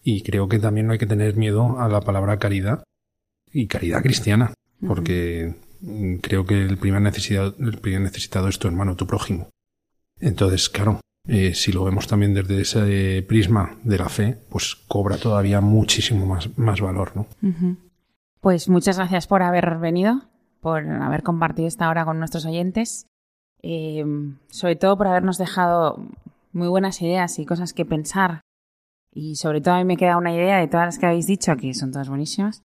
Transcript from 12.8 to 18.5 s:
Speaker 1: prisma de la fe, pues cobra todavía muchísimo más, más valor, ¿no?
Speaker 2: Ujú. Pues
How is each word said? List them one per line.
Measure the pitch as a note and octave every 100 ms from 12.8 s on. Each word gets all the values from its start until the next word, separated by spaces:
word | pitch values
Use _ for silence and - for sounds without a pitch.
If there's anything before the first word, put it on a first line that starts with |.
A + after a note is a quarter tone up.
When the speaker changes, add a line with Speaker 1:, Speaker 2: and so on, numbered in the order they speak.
| G#2 G2 G2 F#2+ F#2+
Speaker 1:
prisma | A2+ F#2 G#2+ F2+ -
de | A#2 F#2+
la | -
fe, | - G#2+ A#2+ -
pues | F#2 - - _
cobra | G2+ G2+ G2+
todavía | A#2+ G#2 G2 G2+
muchísimo | G2+ A2 G#2 - - G#2 F#2+
más, | F2+ G#2 -
más | A2+ G2
valor, | G2+ F#2 F#2 G2
¿no? | G#2+ -
Speaker 2:
Ujú. | G3+ E3 F3+ F3+ _ _ _ _ _ _
Pues | G3